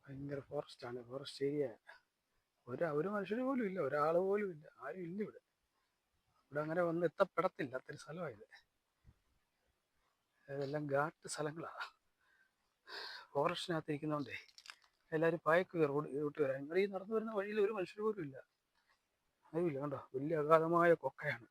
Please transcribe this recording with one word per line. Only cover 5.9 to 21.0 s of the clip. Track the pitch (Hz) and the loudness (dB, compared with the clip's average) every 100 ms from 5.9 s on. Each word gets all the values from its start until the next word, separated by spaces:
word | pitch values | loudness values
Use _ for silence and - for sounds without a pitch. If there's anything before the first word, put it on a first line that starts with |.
| _ _ _ _ _ _ | _ _ _ _ _ _
ഇവിടെ | 143 | -4
അങ്ങനെ | 151 165 175 | -2 2 2
വന്ന് | 165 175 | 2 0
എത്തപ്പെടത്തില്ല, | - 190 - 180 - 147 127 | 2 0 2 0 0 -6 -6
അത്രയും | - 147 | -8 -16
സ്ഥലമായത്. | - 160 165 104 110 - _ _ _ _ - _ _ _ _ _ _ _ _ _ _ _ _ _ - 139 | -12 -8 -8 -10 -18 -20 _ _ _ _ -20 _ _ _ _ _ _ _ _ _ _ _ _ _ -10 -6
ഇതെല്ലാം | 139 147 147 | -2 -2 0
ഘാട്ട് | 135 151 - 170 | 2 2 -2 -10
സ്ഥലങ്ങളാ. | - 151 156 156 - - _ _ _ _ _ _ _ _ _ - - - - - | -4 -4 -4 -10 -8 -10 _ _ _ _ _ _ _ _ _ -16 -12 -12 -14 -6
ഫോറസ്റ്റിനകത്ത് | 143 156 175 - 160 156 | 0 0 0 -2 -4 -2
ഇരിക്കുന്നോണ്ടേ | 147 156 151 143 - - - - - _ _ _ 160 | -6 -2 -4 -4 -10 -14 -20 -20 -20 _ _ _ 0
എല്ലാരും | 165 160 - | 2 2 4
പായക്ക് | 165 185 175 151 | 4 4 2 2
റോഡ്, | 139 151 135 | 2 -2 -2
റൂട്ട് | 147 143 | -4 0
വരാൻ. | 143 135 143 | -2 -2 -2
ഇവിടെ | 170 196 | 0 0
ഈ | 190 | -2
നടന്നു | 190 220 | -4 -4
വരുന്ന | 220 220 | -2 -4
വഴിയിൽ | 196 214 202 | -2 2 2
ഒരു | 220 | 2
മനുഷ്യര് | 180 - 214 | -6 -2 -2
പോലും | 208 151 | -2 -6
ഇല്ല, | 131 - _ _ _ _ _ _ _ _ _ _ | -10 -18 _ _ _ _ _ _ _ _ _ _
ആരുമില്ല. | 160 175 139 | -2 0 0
കണ്ടോ, | 147 135 - 131 | -4 -6 -6 -6
വലിയ | 143 165 | -2 0
അഗാധമായ | 147 160 160 170 170 165 | 8 8 8 6 8 6